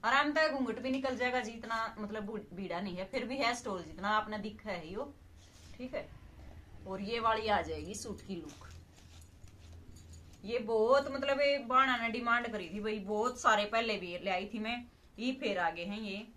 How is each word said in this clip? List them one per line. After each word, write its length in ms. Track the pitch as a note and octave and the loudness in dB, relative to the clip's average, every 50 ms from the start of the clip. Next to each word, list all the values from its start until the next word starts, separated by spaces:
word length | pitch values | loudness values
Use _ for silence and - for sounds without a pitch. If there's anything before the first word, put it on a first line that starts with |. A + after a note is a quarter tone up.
| - | 2
आराम 280 | A3 B3+ C#4 D4 D4 D4 | 4 4 6 4 4 4
तक 180 | D#4 D#4 D4+ | 4 4 4
घूंघट 280 | C4+ C4+ B3+ A3+ A3 - | 4 2 0 -2 -2 -4
भी 100 | A#3 C4 | -2 0
निकल 260 | C4 C4+ C4 C4 B3+ | 0 0 0 0 0
जाएगा 240 | G#3+ B3 B3 B3+ B3+ | 2 0 2 2 0
जी, 120 | A3 A3 A#3 | -2 -2 -8
इतना 420 | A3+ A3+ A3 A3+ A3+ A3+ A3 - G#3 | -10 -6 -4 -2 -2 -2 -2 -4 -6
मतलब 260 | G#3+ G3+ G#3+ A3 G#3 | -8 -6 -4 -6 -6
बू-, 240 | G3+ A3+ G#3 - - - | -4 -6 -8 -8 -8 -10
भीड़ा 280 | F3 G3 F3+ E3+ F3 | -8 -6 -4 -2 -2
नहीं 160 | G3+ G3 F3 | -2 -4 -4
है, 80 | F3+ F#3+ | -6 -6
फिर 180 | F#3+ - B3+ A#3+ | -4 -4 -4 -2
भी 120 | A3+ C4 | -2 -2
है 180 | C#4+ A#3 A#3 A#3+ | 0 0 0 0
stall 260 | A#3+ - A3 G3 F3+ E3 | -2 -4 -6 -6 -6 -6
जितना 240 | D3+ D#3+ E3+ F#3 G3+ | -8 -10 -4 0 2
आपने 280 | G#3+ G#3+ G#3+ G#3+ G#3+ G#3+ | 2 2 2 0 -6 -6
दिखा 300 | G3 G#3+ G#3+ - - A3 | -6 -6 -10 -10 -8 -6
है 220 | F#3+ F3 D#3+ D#3+ F#3 | -6 -6 -6 -8 -6
यो, 220 | G#3+ C#4+ D4 C#4+ - - - - - - - - - - - - | -8 -8 -8 -10 -18 -20 -20 -20 -20 -20 -20 -20 -20 -20 -18 -14
ठीक 180 | - B3 B3+ B3+ | -12 -12 -6 -6
है। 160 | A#3 - - - - - - - - - - - - - - - - - | -8 -8 -8 -16 -18 -20 -20 -18 -18 -16 -16 -16 -16 -18 -18 -18 -16 -10
और 180 | F#3+ F#3+ F#3+ | -8 -6 -4
ये 180 | G3+ G3+ A#3 A#3 | -4 -2 -2 2
वाली 280 | A3+ A3+ A3 A3 G#3+ A3 | 4 4 4 4 4 4
आ 120 | G#3 F#3 E3 | 2 2 2
जाएगी 320 | D#3+ D#3+ D3+ D#3 E3+ G#3+ | 0 -4 -6 -6 -8 -8
सूट 260 | - - A#3 G3 - | -8 -8 -8 -8 -10
की 160 | - - F#3+ | -8 -8 -6
लुक। 320 | E3+ D#3 D3+ C#3 - - - - - - - - - - - - - - - - - - - - - - - - - - - - - - - - - - - - - - | -6 -6 -10 -14 -14 -16 -16 -16 -18 -18 -20 -20 -20 -20 -20 -20 -20 -20 -20 -20 -20 -20 -20 -20 -20 -20 -18 -18 -18 -16 -16 -18 -18 -18 -18 -18 -18 -18 -20 -20 -14 -8
ये 140 | G3 A#3 B3 | -4 -4 -2
बहुत 500 | A3 G#3 A3+ A3 A3 A#3 C4+ C#4 C#4 C#4+ | 0 2 4 6 8 8 8 8 6 4
मतलब 300 | C4+ C4+ C4+ C#4 C#4 C4+ | -2 -2 2 2 4 6
ये 180 | C#4+ C#4 C#4+ C#4 A#3+ | 6 4 4 4 2
बाणा 300 | A3+ B3+ B3+ C4+ C4 B3+ | 4 6 6 8 8 4
ने 120 | A#3 A#3 A3+ | 2 2 0
demand 360 | A3 B3 B3 A#3+ A#3 A#3+ A#3+ A#3 | 0 0 4 4 4 4 4 0
करी 200 | G#3 G#3 F3+ E3 | -4 -4 -6 -4
थी 100 | F3 G#3 | -6 -4
भाई, 180 | G#3 A3 G#3+ G#3+ | -2 -2 -2 -2
बहुत 400 | F#3+ F#3+ G#3 G#3 A3 B3 B3 A#3+ | -2 -2 0 2 2 0 0 4
सारे 240 | - B3+ A3 G3+ G#3 | 6 6 6 6 4
पहले 300 | G#3 A3 A3+ A#3 A3+ G#3 F#3+ | 2 2 2 2 2 0 -2
भी 180 | F3+ F3+ F3 F3 | -2 -6 -6 -4
ले 120 | E3+ G3 | -2 0
आई 160 | F#3 F#3 G3 | 0 0 -2
थी 120 | G#3 G#3+ A3+ | -4 -6 -4
मैं, 260 | G#3+ A3 A#3+ B3 A#3+ - - - - - - - | -4 -4 -4 -4 -6 -12 -18 -20 -20 -20 -10 -4
ये 140 | A3+ B3+ C4 | -2 -2 -2
फिर 240 | C4 D4+ A3+ G3 F3+ | 0 -2 -2 0 2
आ 100 | F3 E3 | 2 0
गए 140 | E3 E3+ E3+ | 0 -2 -6
हैं 160 | F#3+ G3+ G#3+ | -6 -4 -6
ये। 260 | A3+ G3+ F#3+ G3+ A3+ - - | -6 -6 -6 -8 -8 -12 -18